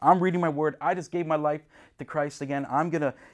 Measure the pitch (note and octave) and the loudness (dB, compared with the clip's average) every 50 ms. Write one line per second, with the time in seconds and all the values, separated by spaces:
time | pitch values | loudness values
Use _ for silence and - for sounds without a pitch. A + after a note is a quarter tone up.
0 | - D3 F3+ F#3 F3 F#3 E3+ F3+ F3 E3 D3 C#3+ D3+ D3+ C#3+ - C#3 D#3+ F#3 F#3 | 4 6 6 6 6 2 2 2 0 0 0 0 -2 -2 -2 -2 -2 -2 -2 -2
1 | D#3+ - - F3 E3+ D#3 D#3+ D3+ D3+ D3+ D3+ D#3 - _ - - - - _ - | -4 -6 -6 -4 -2 0 -2 0 0 0 -2 -2 -8 _ -20 -20 -20 -20 _ -16
2 | C#3 - - D3+ D3 D3 - - D3 C3+ C#3+ C#3+ C#3 - B2 C#3 D#3+ E3+ D#3 E3 | -12 -8 -4 -2 -2 -2 -4 -8 -6 -4 -4 -4 -4 -2 0 0 0 0 0 0
3 | D3+ C3+ A#2+ - - - | 0 -2 -2 -4 -16 -20